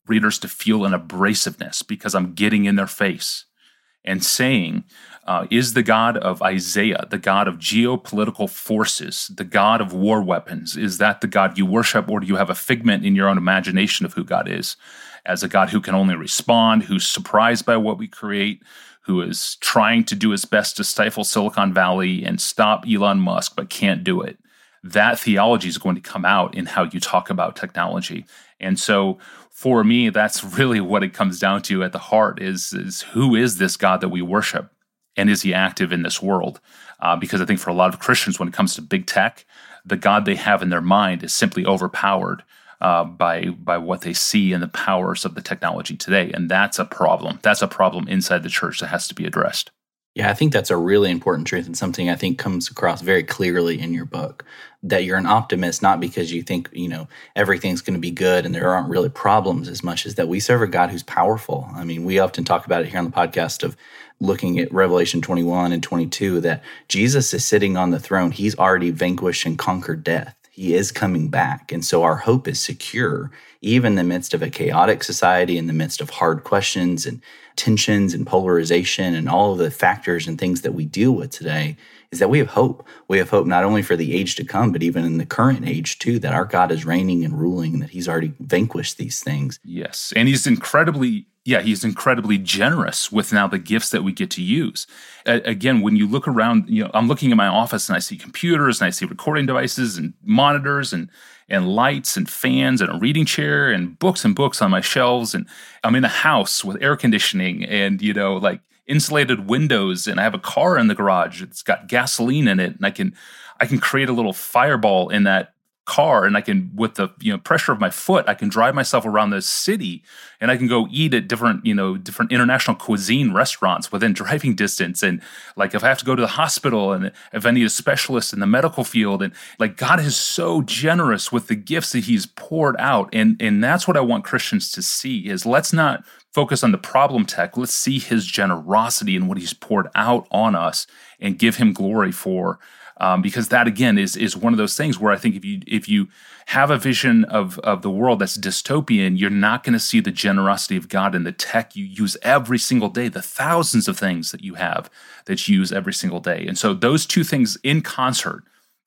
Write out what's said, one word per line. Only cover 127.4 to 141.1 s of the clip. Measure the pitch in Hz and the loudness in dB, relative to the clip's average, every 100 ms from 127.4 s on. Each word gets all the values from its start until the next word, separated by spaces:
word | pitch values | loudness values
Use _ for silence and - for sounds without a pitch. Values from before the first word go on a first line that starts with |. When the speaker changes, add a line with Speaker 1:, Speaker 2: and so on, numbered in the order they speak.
| 120 | 2
Speaker 1:
I | |
need | 123 110 | 4 2
a | |
specialist | - - 139 - 123 - | 0 -2 -2 -2 -4 -4
in | 101 | -2
the | 101 | 2
medical | 123 156 147 | 4 2 -2
field, | 117 117 104 98 | -2 0 2 0
and, | 95 - - - | -4 -8 -14 -4
like, | 110 - | -4 0
God | 131 175 | 2 2
is | 147 - | 2 -2
so | - - 170 165 | -2 -2 0 0
generous | 131 123 151 175 147 104 - | -2 -2 0 2 2 0 0
with | 120 - | -4 -2
the | 107 | -4
gifts | - 160 - | -4 -4 -2
that | 120 | -2
he's | 104 110 - | 0 0 -2
poured | - - 160 147 117 | -12 -6 0 0 0
out. | 131 120 - | 2 2 2
And, | 110 110 110 | 2 4 4
and | 113 104 | 2 2
that's | 123 175 185 | 2 2 2
what | 160 | 2
I | |
want | 123 113 | 2 0
Christians | - 123 - 104 - | -2 -4 -2 -4 -4
to | - | -6
see | 90 - 135 120 98 | -4 -4 -4 -6 -4
is | 95 113 | -4 0
let's | 127 - | 2 2
not | 160 151 - - - _ | 2 0 -2 -8 -20 _
focus | - 139 131 | -2 0 2
on | 120 | 2
the | 95 | 2
problem | - 127 139 127 98 | 2 2 4 2 -2
tech. | - 87 120 | -2 -4 -4
Let's | 127 | -4
see | - 135 135 | -2 -2 -2
his | - 113 | 0 -2
generosity | 90 - 98 85 78 104 113 - 104 92 | 0 0 0 0 0 2 2 0 -2 0
and | 92 | 0
what | 98 | -2
he's | 85 | -6
poured | - - 98 87 | -10 -2 -2 0
out | 98 113 123 - | 0 2 0 0
on | 101 113 | 0 2
us | 90 85 - - - - | 2 0 -4 -8 -14 -20